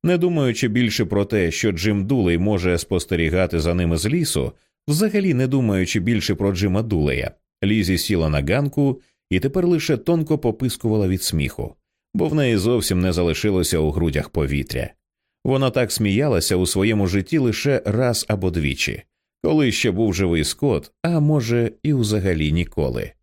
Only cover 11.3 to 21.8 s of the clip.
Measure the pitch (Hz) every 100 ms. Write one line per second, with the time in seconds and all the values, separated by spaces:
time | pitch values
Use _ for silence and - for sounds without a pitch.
11.3 | 80 67 - - - _ _ _ 196 160
12.3 | 151 135 110 101 123 - 90 92 85 87
13.3 | 78 107 92 85 82 78 76 82 73 -
14.3 | - 71 71 65 64 - - _ _ _
15.3 | _ - 135 131 131 117 - 104 98 147
16.3 | 101 - 90 90 98 104 107 95 98 95
17.3 | 160 123 104 143 135 - 107 127 110 -
18.3 | 104 92 85 71 67 - - - _ _
19.3 | _ 76 151 139 107 120 92 113 87 95
20.3 | 85 73 - 147 90 - _ 165 170 147
21.3 | 151 113 120 117 -